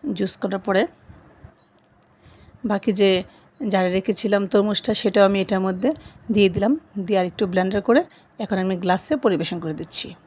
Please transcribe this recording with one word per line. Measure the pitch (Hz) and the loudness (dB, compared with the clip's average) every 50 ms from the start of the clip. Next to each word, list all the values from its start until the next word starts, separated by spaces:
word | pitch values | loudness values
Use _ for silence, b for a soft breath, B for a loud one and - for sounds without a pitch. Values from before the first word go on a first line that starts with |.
| - 294 208 | -6 -6 -4
জুস | 175 202 185 - - | -4 -4 -4 -4 -6
করার | - 196 190 190 | -6 -6 -6 -6
পরে। | 190 - 190 185 240 339 - _ _ - - - - - _ _ - - _ _ _ _ _ _ _ _ _ _ _ _ _ b b b b b b b b b - | -2 0 2 2 2 0 -4 _ _ -20 -20 -20 -20 -20 _ _ -20 -20 _ _ _ _ _ _ _ _ _ _ _ _ _ b b b b b b b b b -6
বাকি | 220 202 196 - - 196 | -4 -4 -2 -2 -2 0
যে | 190 202 196 190 180 190 b b b b b b _ 285 214 | 2 2 2 2 2 -2 b b b b b b _ -6 -2
জারে | 190 190 185 185 | 0 0 0 2
রেখেছিলাম | 180 190 190 - 208 - - 208 202 202 202 180 | 0 -2 -2 -2 -4 -2 0 0 0 0 0 2
তরমুজটা, | - 202 196 214 208 - - - 214 | 0 0 2 2 -2 -2 -2 -2 -2
সেটাও | - - 208 190 208 202 | 0 0 0 4 6 6
আমি | 196 202 196 | 6 4 2
এটার | 190 - 208 190 | 0 0 0 0
মধ্যে | 190 190 185 185 202 262 311 B B B B B - - | 0 -2 -2 -2 -2 -2 -2 B B B B B -8 -2
দিয়ে | 220 208 202 190 | 2 4 4 4
দিলাম, | 175 202 196 226 285 320 - _ _ 202 | 4 2 0 0 0 -2 -4 _ _ -10
দিয়ে | 190 180 208 190 | -4 -2 0 0
আর | 185 | 0
একটু | 180 170 - 220 185 | -2 -2 -4 -4 0
ব্লেন্ডার | 175 185 185 190 196 208 | 0 0 0 0 -2 -2
করে | 202 - 233 277 349 - b b b b _ _ | 0 4 2 2 2 0 b b b b _ _
এখন | 220 - 208 190 | -6 -4 -2 -2
আমি | 185 190 190 180 | -2 -2 -4 -2
গ্লাসে | 180 180 180 190 - - 302 277 | 0 0 0 0 0 -4 -4 0
পরিবেশন | - 226 190 147 165 - 180 170 | 2 0 0 0 -2 -4 -6 -6
করে | 160 160 156 | -6 -6 -8
দিচ্ছি। | 156 - - - - - - 165 - _ | -8 -10 -4 -2 -4 -4 -4 -6 -18 _